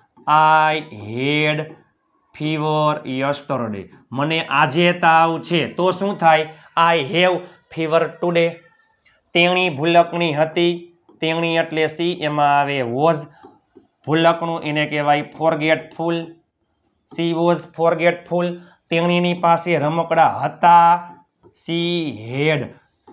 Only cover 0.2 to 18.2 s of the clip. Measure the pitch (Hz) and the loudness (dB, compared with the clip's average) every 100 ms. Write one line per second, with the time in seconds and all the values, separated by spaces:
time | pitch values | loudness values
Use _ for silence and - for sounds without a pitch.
0.2 | - 151 156 156 156 156 151 104 104 117 | 0 4 4 4 2 -2 -6 -14 -10 -4
1.2 | 135 147 151 151 156 - _ _ _ _ | -2 0 0 -2 -6 -14 _ _ _ _
2.2 | _ - 151 156 151 151 151 147 135 131 | _ -8 -6 -4 -2 0 0 -2 -6 -6
3.2 | 139 143 - 131 113 101 90 - - 123 | -4 -4 -6 -6 -6 -8 -12 -20 -12 -6
4.2 | 147 160 165 139 151 147 175 175 170 160 | -2 -4 -2 0 0 2 0 2 4 4
5.2 | 165 160 160 170 120 - 185 180 202 196 | 4 0 -2 -2 -2 -2 -2 -2 -4 0
6.2 | 165 156 156 - - - 170 170 131 160 | 4 4 0 -12 -6 0 2 2 0 0
7.2 | 185 175 180 - _ - 160 165 160 - | 2 0 -6 -20 _ -8 0 0 0 -4
8.2 | 175 170 170 - _ _ _ _ _ _ | -2 0 0 -2 _ _ _ _ _ _
9.2 | _ 170 175 185 180 139 165 170 170 170 | _ 2 2 2 0 -2 2 4 2 0
10.2 | 170 147 156 170 175 175 - _ _ - | -2 0 -2 0 0 -2 -10 _ _ -8
11.2 | 160 160 165 165 165 156 151 156 170 175 | -4 -2 -2 -2 -2 -2 -2 -2 -4 -4
12.2 | 151 147 143 143 139 143 120 123 156 156 | -4 0 2 2 0 -2 -4 0 0 0
13.2 | 147 _ - _ _ - _ _ 135 160 | -6 _ -20 _ _ -20 _ _ -4 0
14.2 | 165 165 165 165 151 151 147 147 147 147 | 2 0 -4 -6 -4 -4 -4 -2 0 0
15.2 | 147 - 160 156 156 156 - - 165 170 | -2 -4 -2 0 0 -2 -4 -8 -4 -4
16.2 | 165 - _ _ _ _ _ _ _ - | -8 -16 _ _ _ _ _ _ _ -6
17.2 | 170 165 170 165 - - 165 170 170 170 | -2 0 0 0 -4 -2 0 2 0 -2